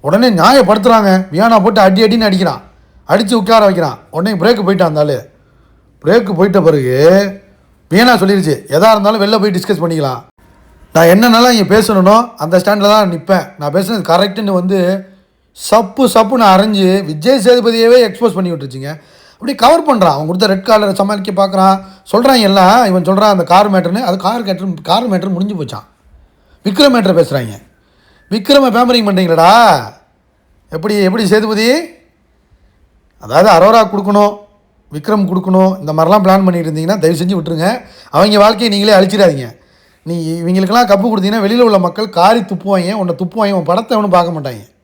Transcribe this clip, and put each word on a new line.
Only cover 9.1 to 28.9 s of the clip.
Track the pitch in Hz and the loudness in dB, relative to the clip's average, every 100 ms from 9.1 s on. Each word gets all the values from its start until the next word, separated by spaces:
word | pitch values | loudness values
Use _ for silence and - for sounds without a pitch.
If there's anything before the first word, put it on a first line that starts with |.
| 220 | 0
வெளில | 202 220 | 0 0
போய் | 208 | -2
டிஸ்கஸ் | 180 180 180 | -4 -4 -4
பண்ணிக்கலாம், | 170 165 139 123 - _ _ _ _ _ _ | -4 -4 -6 -6 -14 _ _ _ _ _ _
நான் | 160 170 | 2 4
என்னென்னலாம் | 190 240 226 247 | 4 4 4 2
இங்க | 233 185 208 | 2 2 0
பேசணும்னோ | 214 202 185 220 240 - | 2 0 4 2 0 -8
அந்த | 156 180 | -2 0
ஸ்டாண்ட்ல | 185 208 202 214 | 0 0 2 2
தான் | 196 | 0
நிப்பேன், | 170 - 190 147 - | -4 -2 -2 -2 -10
நான் | 147 | -4
பேசுனது | 156 190 226 170 | -4 -4 -6 -2
கரெக்ட்னு" | 170 202 202 208 185 | 0 0 -4 -4 -4
வந்து | 180 196 180 190 190 _ _ _ _ | -2 -2 -2 -4 -8 _ _ _ _
சப்பு | - - 220 196 - 247 | -18 0 0 0 -2 0
சப்புன்னு | 226 208 254 | 2 0 2
அரைஞ்சு | 214 190 214 202 185 196 170 | 4 4 2 0 0 0 -4
விஜய் | 156 170 269 | -4 0 0
சேதுபதியவே | 214 247 226 226 226 247 | 2 2 2 0 4 4
எக்ஸ்போஸ் | 226 185 233 | 2 0 -4
பண்ணி | 180 185 | -2 -6
விட்டுருச்சுங்க. | 165 139 131 139 151 _ _ _ | -6 -10 -14 -14 -16 _ _ _
அப்படி | _ 240 240 | _ -12 0
கவர் | 240 330 | 2 2
பண்றான், | 311 247 180 | 2 0 0
அவன் | 139 156 | 0 -4
கொடுத்த | 180 208 | -2 -2
ரெட் | 190 190 | -2 0
கார்டரை | 220 202 | 0 0
சமாளிக்க | 190 196 208 190 | -2 -4 -4 -6
பார்க்குறான். | 190 196 196 190 190 - - - | -2 -2 2 0 0 -6 -20 -4
சொல்றாங்க | 202 254 254 | 0 2 2
எல்லாம், | 202 196 185 226 226 | 2 2 4 4 2
இவன் | 185 | 0
சொல்றான் | 170 190 214 | 0 0 0
அந்த | 190 | 0
கார் | 170 180 208 | 2 2 2
மேட்டர்னு, | 190 170 196 | 0 -2 -4
அது | 240 185 | -4 -4
கார் | 185 240 196 | -4 -4 -6
மேட்டர், | 190 190 156 | -8 -8 -10
கார் | - 196 247 | -2 -2 -2
மேட்டர் | 190 185 | -4 -4
முடிஞ்சு | 175 196 196 | -6 -6 -8
போச்சான். | 135 104 - _ _ _ _ _ _ _ 202 | -10 -12 -18 _ _ _ _ _ _ _ -8
விக்ரம் | 190 285 247 | 0 2 2
மேட்டர் | 190 170 | 0 0
பேசுறாங்க. | 160 143 117 104 _ _ _ _ _ _ _ | 0 -4 -8 -14 _ _ _ _ _ _ _
விக்ரமை | 220 190 285 262 | -8 0 2 2
பேம்பரிங் | 220 247 | 0 0